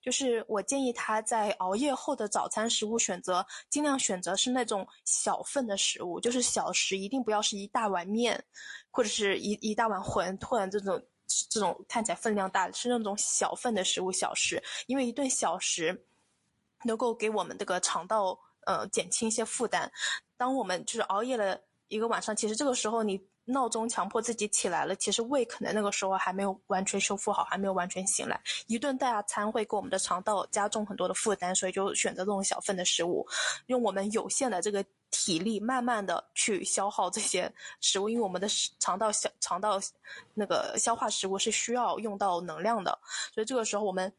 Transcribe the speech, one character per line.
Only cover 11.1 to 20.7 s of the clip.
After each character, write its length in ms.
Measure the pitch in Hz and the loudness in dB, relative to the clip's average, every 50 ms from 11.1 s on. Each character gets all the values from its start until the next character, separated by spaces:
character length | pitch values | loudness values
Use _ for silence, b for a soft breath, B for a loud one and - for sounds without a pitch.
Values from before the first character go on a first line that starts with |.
| _ _ _ - - - - - | _ _ _ -2 0 0 0 0
这 100 | - 220 | 0 2
种 260 | 202 175 - - - _ | 2 0 0 -2 -8 _
看 160 | - 240 214 | -2 -2 0
起 80 | - | 0
来 40 | 226 | -2
分 180 | - - 233 214 | 0 0 0 2
量 160 | 208 190 190 | 2 0 0
大 160 | - 202 185 180 | 2 0 0 0
的， 60 | 185 | -2
是 160 | - - 247 | -4 0 0
那 80 | 247 240 | 2 2
种 160 | 220 208 202 208 | 2 0 -2 -2
小 360 | - - - - 202 170 - | -2 0 2 2 2 0 0
份 200 | - - 254 226 | -2 -2 0 0
的 80 | 196 185 | 2 2
食 180 | - - - | 2 0 0
物， 100 | 185 185 | 0 0
小 220 | 180 - - - - | 0 0 -2 -2 0
食。 280 | - - - 175 - B B B B B B | 0 0 0 0 -2 B B B B B B
因 100 | 247 277 | 0 0
为 80 | 262 | 0
一 60 | 240 | 0
顿 180 | 226 285 285 262 | 0 0 0 0
小 300 | 254 - - 185 165 185 | 0 0 0 0 0 0
食 460 | - - - - 170 160 185 - - _ _ _ _ _ _ _ _ _ _ _ _ _ _ _ - | 0 -2 -2 0 0 0 -2 -2 -8 _ _ _ _ _ _ _ _ _ _ _ _ _ _ _ -4
能 140 | 240 226 220 | -4 -2 0
够 160 | 262 240 226 | 0 0 0
给 160 | 226 208 214 | 0 0 0
我 140 | 220 208 180 | 0 0 -2
们 120 | 165 - - | -2 -4 -6
这 80 | 202 | -2
个 140 | - 185 180 | -2 0 0
肠 280 | - - - 185 165 185 | 0 0 0 -2 -2 0
道， 320 | 220 220 202 185 185 - b b b b - | 0 2 2 2 0 -4 b b b b -2
呃， 220 | - 190 156 107 202 | -2 0 0 -2 -2
减 220 | - - - 180 | -2 -4 -2 -2
轻 160 | - - - 220 | -2 -2 0 0
一 40 | |
些 140 | 214 - 226 | 0 0 -2
负 220 | - - - 247 208 | -2 -2 -2 -2 0
担。 240 | - 175 151 - B B B B B B B _ _ | 2 0 0 -2 B B B B B B B _ _
当 200 | _ 247 254 269 | _ 0 0 2
我 80 | 269 220 | 0 0
们 200 | 185 | 0